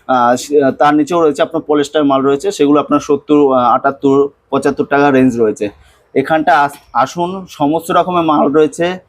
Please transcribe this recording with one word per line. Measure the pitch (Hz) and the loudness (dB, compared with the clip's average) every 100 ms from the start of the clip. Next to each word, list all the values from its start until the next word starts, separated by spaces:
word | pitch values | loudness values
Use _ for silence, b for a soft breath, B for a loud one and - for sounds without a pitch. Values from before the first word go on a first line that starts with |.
| b | b
আহ, | 127 120 123 | 0 2 0
সে-, | - 147 135 | 0 0 0
তার | - 127 | 2 2
নিচেও | 151 143 170 | 2 0 0
রয়েছে | 156 143 | 0 0
আপনার | 160 160 151 | -4 -4 -2
পলিস্টার | 147 143 156 | -2 -2 -2
মাল | 143 135 | 0 0
রয়েছে, | 135 139 196 | 0 -2 -2
সেগুলো | 196 143 147 | 0 2 2
আপনার | 139 147 | 0 -2
সত্তর, | - 143 - 147 | -2 -4 0 2
আহ, | 139 127 120 | 4 2 2
আটাত্তর, | 131 139 135 139 139 139 _ _ | 0 0 -2 0 2 0 _ _
পঁচাত্তর | 135 139 135 | -4 -2 -2
টাকা | - 143 143 | -2 0 2
রেঞ্জ | 131 131 117 | 2 2 2
রয়েছে। | 110 - 85 - b b b | -2 -2 -8 -10 b b b
এখানটা | 127 135 160 156 151 | -4 -2 0 2 2
আস-, | 143 - _ | 0 -4 _
আসুন, | 117 131 175 175 190 180 | -4 -4 -4 -6 -8 -12
সমস্ত | - 143 160 175 | -4 -2 -2 -2
রকমের | 175 175 180 | -2 0 -2
মাল | 160 151 147 | 0 0 0
রয়েছে। | 156 151 - 175 185 | 2 0 0 -6 -6